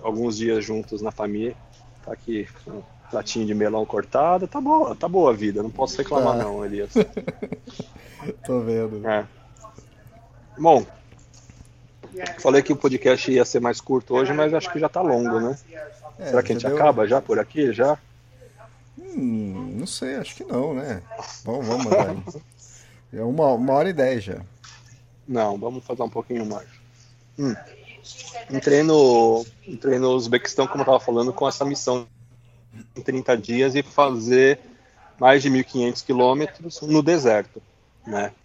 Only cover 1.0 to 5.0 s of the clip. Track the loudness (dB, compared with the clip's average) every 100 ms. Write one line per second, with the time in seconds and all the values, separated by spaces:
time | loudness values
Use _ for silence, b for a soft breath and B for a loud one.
1 | -8 -6 -6 -4 -6 -10 -20 -20 -20 -20
2 | -16 -14 -8 -8 -8 -16 -18 -18 -18 -20
3 | -10 -8 -6 -6 -4 0 0 0 -2 -4
4 | -2 0 2 2 -2 -6 2 2 2 -2